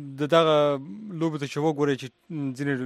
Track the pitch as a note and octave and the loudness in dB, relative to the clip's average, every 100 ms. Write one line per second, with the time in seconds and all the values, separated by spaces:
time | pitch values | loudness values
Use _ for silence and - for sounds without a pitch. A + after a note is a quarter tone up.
0 | C#3+ C3+ D3 E3 D#3+ D3+ D3 C#3 D3 G#3 | -10 -6 2 4 6 6 4 0 -6 -14
1 | G#3+ E3+ E3 D3+ C#3 D3 D#3 C#3+ D3 C3 | -10 -4 -2 -2 -6 -2 0 2 0 0
2 | C3 - - D#3+ C#3 B2+ C#3+ C3+ | -6 -16 -10 -6 -6 -4 -4 -2